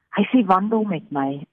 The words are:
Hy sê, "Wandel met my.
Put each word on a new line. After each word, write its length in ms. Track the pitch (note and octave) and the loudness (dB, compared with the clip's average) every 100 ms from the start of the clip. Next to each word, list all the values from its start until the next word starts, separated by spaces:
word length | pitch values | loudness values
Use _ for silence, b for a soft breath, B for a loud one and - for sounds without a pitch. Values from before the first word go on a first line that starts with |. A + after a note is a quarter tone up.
| _ - | _ -2
Hy 80 | G3+ | 2
sê, 120 | B3+ F#3+ | 2 4
"Wandel 380 | F#3 G#3 A3+ | 2 2 0
met 260 | G#3+ E3 - | -2 -4 -6
my. 360 | C#3+ C#3 C#3+ - | -4 -4 -6 -4